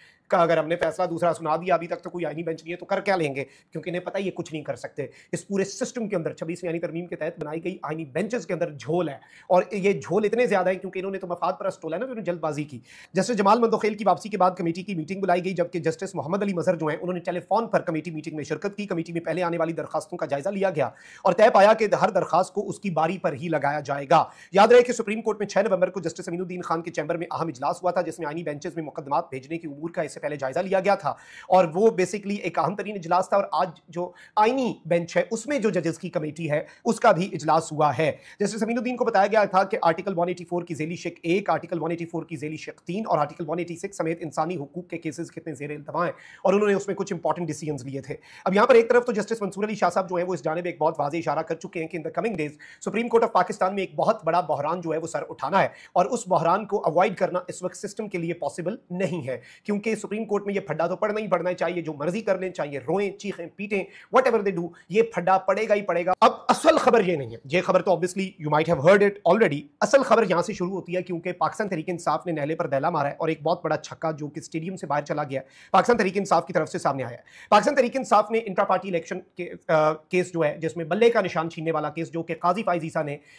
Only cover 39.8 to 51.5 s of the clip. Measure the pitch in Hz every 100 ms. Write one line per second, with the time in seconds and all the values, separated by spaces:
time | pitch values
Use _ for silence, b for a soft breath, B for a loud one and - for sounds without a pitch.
39.8 | 170 165 190 175 175 180 170 175 170 151
40.8 | 156 175 175 170 165 185 202 156 160 175
41.8 | 156 170 165 170 151 156 151 156 - -
42.8 | - 185 220 160 147 - 156 170 170 165
43.8 | 196 - 160 170 165 156 160 180 143 175
44.8 | 180 165 160 147 165 - 160 131 143 147
45.8 | 147 147 170 - B B 196 196 208 196
46.8 | 202 190 196 175 160 180 170 147 156 143
47.8 | 127 135 123 143 B B 190 196 247 240
48.8 | 226 240 240 208 202 220 196 190 214 214
49.8 | 180 175 180 180 180 170 156 160 175 143
50.8 | 151 151 143 165 160 147 160